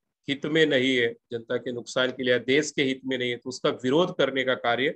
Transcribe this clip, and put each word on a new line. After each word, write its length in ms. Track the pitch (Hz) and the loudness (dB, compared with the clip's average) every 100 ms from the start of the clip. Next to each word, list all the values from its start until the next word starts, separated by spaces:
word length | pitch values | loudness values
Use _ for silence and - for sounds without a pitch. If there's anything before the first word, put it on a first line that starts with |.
| _ _ - | _ _ -8
हित 160 | 139 160 | -6 0
में 180 | 160 156 | 2 4
नहीं 300 | 135 131 127 | 4 2 2
है, 160 | 117 117 - | 0 -4 -10
जनता 240 | 117 113 123 | -10 -6 -6
के 160 | 131 | -6
नुकसान 380 | 120 113 131 127 | -10 -6 -2 -2
के 120 | 127 | 0
लिए, 160 | 123 123 | 0 0
देश 300 | 117 139 151 | 2 0 0
के 120 | - | -2
हित 180 | 135 131 | -2 -4
में 120 | 131 131 | -4 -4
नहीं 120 | 123 | -4
है, 60 | 120 | -6
तो 120 | 131 | -10
उसका 220 | 123 151 | -4 -4
विरोध 440 | - 127 147 180 175 | -2 2 2 2 0
करने 260 | 139 131 | 0 0
का 100 | 127 123 | -2 0
कार्य 380 | 120 117 139 | 0 0 -2